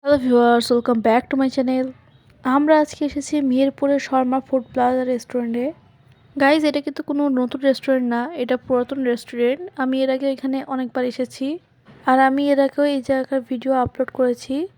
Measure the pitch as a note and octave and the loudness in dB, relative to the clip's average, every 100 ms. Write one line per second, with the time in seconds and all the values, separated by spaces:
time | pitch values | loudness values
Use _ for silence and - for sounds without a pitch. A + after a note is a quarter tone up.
0 | C#4+ C#4+ B3+ A#3+ A#3+ A#3+ A#3 A#3+ A#3 A#3 | 2 2 4 4 6 4 4 0 2 0
1 | A3+ A#3 - C4+ C4+ C4 B3 B3+ C4 - | 4 2 2 -2 0 0 -2 -2 -4 -8
2 | _ _ _ _ C4 C4+ D4+ D#4 D4+ - | _ _ _ _ 0 2 4 4 4 -2
3 | D4 C#4+ C#4 D4+ C4+ B3+ C4+ C4+ C#4 C#4 | -4 -4 -4 -2 2 2 2 0 0 0
4 | - C4 B3+ C4 - C4 A#3+ C4 B3 B3+ | 0 0 0 -2 -2 -4 -2 0 0 0
5 | B3+ B3 - B3 A#3 A#3 C4 D#4+ _ _ | -2 -4 -4 -6 -4 -4 -4 -8 _ _
6 | _ _ _ C#4+ C#4 D#4 D4+ C#4+ C#4+ C#4+ | _ _ _ 0 2 4 2 -2 -6 -10
7 | - C#4+ D4 B3+ B3 C4+ C#4 B3+ - C4 | -6 -2 0 0 -2 -2 0 0 0 -2
8 | B3 A#3 B3+ E4+ B3 B3+ - B3+ B3 C#4 | 0 -4 -6 -8 -4 -4 -2 -2 -2 -4
9 | B3+ A#3+ - A#3+ A#3+ C#4+ F4+ - C4 C4 | -2 -4 -6 -2 -2 -2 -8 -6 -4 0
10 | C4 C4 C#4 C4 C4+ C4+ - C4+ B3 B3+ | 0 0 -2 -2 -4 -6 -6 -6 -4 -4
11 | B3 A#3 B3 - C4+ E4 _ _ _ - | -4 -4 -8 -6 -8 -8 _ _ _ -6
12 | - C4 C4 C4+ C#4+ C#4 C#4 - D4 C#4 | 2 4 4 2 2 2 2 2 0 0
13 | B3 C4+ C4 C4+ A#3+ B3+ C4 C4 A#3+ - | -2 -2 0 -4 -4 -6 0 0 0 -2
14 | B3+ - B3 A#3+ - C4+ F#4 | -6 0 0 0 -4 -6 -6